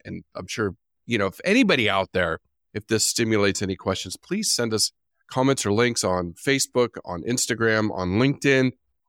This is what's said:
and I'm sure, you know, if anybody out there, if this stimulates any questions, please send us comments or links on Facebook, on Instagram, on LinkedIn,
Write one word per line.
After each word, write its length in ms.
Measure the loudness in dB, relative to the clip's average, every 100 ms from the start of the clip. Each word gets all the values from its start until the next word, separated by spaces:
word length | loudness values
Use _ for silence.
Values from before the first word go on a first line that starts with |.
and 200 | -12 -14 -14
I'm 120 | -16 -10
sure, 280 | -4 -4 -4 _ _
you 140 | -4 -2
know, 80 | -2
if 140 | -2
anybody 460 | 0 2 4 2 2
out 220 | 0 0
there, 240 | 0 0 -2 -10 _ _
if 140 | -12 -2
this 200 | 0 0
stimulates 540 | 0 0 2 2 0
any 160 | -4 -4
questions, 400 | -4 -4 -6 -14
please 340 | -6 -4 -2
send 220 | -2 0
us 200 | 0 -2 -4 _ _ _
comments 400 | 0 2 2 2
or 60 |
links 320 | 2 2 0
on 280 | 0 0 -2
Facebook, 640 | -6 -2 0 0 0 0 -2
on 180 | -10 -8
Instagram, 680 | -4 -4 -2 0 2 2 0
on 180 | -2 0
LinkedIn, 580 | 2 2 2 2 4 2 -2 _ _